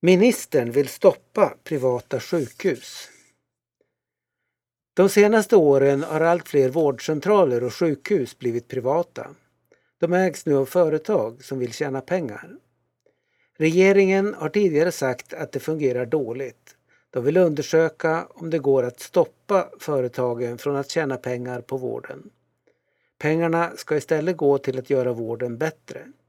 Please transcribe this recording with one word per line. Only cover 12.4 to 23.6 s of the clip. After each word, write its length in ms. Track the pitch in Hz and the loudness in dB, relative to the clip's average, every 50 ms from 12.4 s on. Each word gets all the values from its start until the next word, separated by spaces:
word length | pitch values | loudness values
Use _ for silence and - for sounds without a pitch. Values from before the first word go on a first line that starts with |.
| - 170 208 349 _ _ _ _ _ _ _ _ _ _ _ _ _ _ _ _ _ _ _ | -16 -18 -20 -20 _ _ _ _ _ _ _ _ _ _ _ _ _ _ _ _ _ _ _
Regeringen 760 | _ 156 160 165 180 190 190 196 196 196 190 190 196 196 208 208 | _ 0 2 4 6 6 6 6 6 4 4 4 2 0 -2 -4
har 140 | - 156 156 | -4 -8 -4
tidigare 440 | - 208 208 190 156 147 160 180 160 | 0 2 0 2 2 2 0 0 0
sagt 420 | - - 131 127 123 - _ - | -2 -2 -4 -4 -4 -10 _ -12
att 180 | 165 160 139 - | -12 -12 -8 -8
det 80 | 139 | -8
fungerar 460 | - - 156 156 151 131 123 123 123 | -6 -6 -6 -2 0 -2 0 -2 -4
dåligt. 680 | 113 135 160 139 110 117 127 139 127 113 _ _ _ _ _ _ _ _ _ _ _ | -2 -2 -4 -2 -4 -8 -8 -10 -12 -12 _ _ _ _ _ _ _ _ _ _ _
De 140 | - 131 120 | -8 -4 -2
vill 120 | 135 156 | 2 4
undersöka 880 | 180 185 170 151 143 147 - - 160 165 160 - _ - 165 160 165 - - - | 4 4 4 2 -2 -6 0 2 2 2 2 -2 _ -2 -2 -2 -2 -4 -8 -16
om 160 | - 165 165 | -14 -10 -6
det 80 | 160 165 | -6 -4
går 240 | 135 139 135 135 123 | 0 2 2 2 2
att 180 | 123 120 _ | -2 -4 _
stoppa 680 | - - _ 180 170 - _ _ _ _ 202 190 175 - - - | -18 -2 _ 2 2 2 _ _ _ _ 0 0 0 -2 -10 -16
företagen 800 | - - 151 139 123 123 - - 127 123 120 117 123 120 120 117 | -8 -4 -2 -2 -2 -2 -2 -4 -4 -2 -2 -4 -4 -6 -6 -6
från 180 | - 151 143 | -6 -4 -4
att 140 | 139 139 - | -4 -4 -4
tjäna 260 | - 165 160 139 131 | -4 -4 -2 -2 -4
pengar 440 | 127 - 127 127 123 123 123 123 123 | -6 -6 -6 -6 -6 -6 -8 -8 -10
på 160 | 123 _ 135 | -10 _ -8
vården. 540 | 135 127 123 113 117 - - - - - - _ _ _ _ _ _ _ _ _ _ _ _ _ _ _ _ _ _ | -6 -6 -6 -8 -8 -10 -14 -18 -18 -18 -20 _ _ _ _ _ _ _ _ _ _ _ _ _ _ _ _ _ _
Pengarna 540 | - 151 156 165 170 165 165 165 | -2 -2 0 0 0 0 0 0